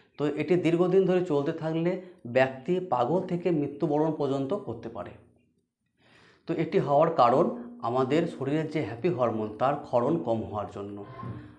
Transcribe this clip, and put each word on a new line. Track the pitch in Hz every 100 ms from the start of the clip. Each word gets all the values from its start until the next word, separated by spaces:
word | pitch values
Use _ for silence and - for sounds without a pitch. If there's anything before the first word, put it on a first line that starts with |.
| _ -
তো | 147 147
এটি | 151 175 156
দীর্ঘদিন | 165 180 190 180
ধরে | 185 175
চলতে | 147 143 165
থাকলে | 160 160 170 185 - - 123 120
ব্যক্তি | 131 120 - 180 180
পাগল | 123 127 175 180
থেকে | 175 180 160
মৃত্যুবরণ | 143 - 165 147 160 151
পর্যন্ত | 139 135 135 202 -
করতে | 113 113 113
পারে। | 87 - _ _ _ _ _ _ _ _ _ _ _ _ -
তো | 165
এটি | - 190 143
হওয়ার | 143 165 -
কারণ | 120 131 202 - - - 117
আমাদের | 127 127 151 170 -
শরীরের | 135 156 151
যে | 156 120
হ্যাপি | 113 185 123
হরমোন, | 120 110 107 -
তার | 127 147 -
ক্ষরণ | 123 123 165 -
কম | 110 98
হওয়ার | 104 98 98
জন্য। | 101 101 101 - - - -